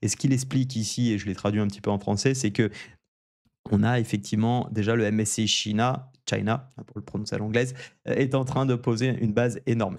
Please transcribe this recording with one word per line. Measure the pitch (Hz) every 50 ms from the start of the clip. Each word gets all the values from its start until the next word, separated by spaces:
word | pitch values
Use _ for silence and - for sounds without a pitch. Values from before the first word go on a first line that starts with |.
Et | -
ce | 98 -
qu'il | - - 143 135
explique | 127 131 131 131 135 131 127 -
ici, | 113 110 101 - - 123 120
et | 110
je | 101 101
l'ai | 107 95
traduit | - - 104 101 104
un | 107
petit | 101 101 -
peu | - -
en | 104 101
français, | - - 104 101 - 135 135
c'est | 131 131 117
que | 101 - 117 104 - - - - - _ _ _ _ _ _ _ _ _ _ _ _ _ _ -
on | - 101 104
a | 113 123 123
effectivement | 113 - - 104 101 - - 107 110 113 120 123 - -
déjà | 104 104 104 101 113
le | 117 110
M | 104 107 110
S | 110 107
C | - - 110
I |
China, | 104 - - - 104 104 104 113 123 127 - - - _ _ _ -
China, | - 104 101 104 113 135 131 - _
hein, | - -
pour | - -
le | 104 101
prononcer | - - 98 104 - -
à | 101
l'anglaise, | 104 107 110 117 123 131 131 131 - - _ _ _
euh, | - -
est | - 135 135 135
en | 135 131
train | 127 127 135 135
de | 135 127
poser | 117 - - 117 110 120 131 123 127
une | 117 110 104
base | 117 123 123 117 95 -
énorme. | - 123 117 110 95 90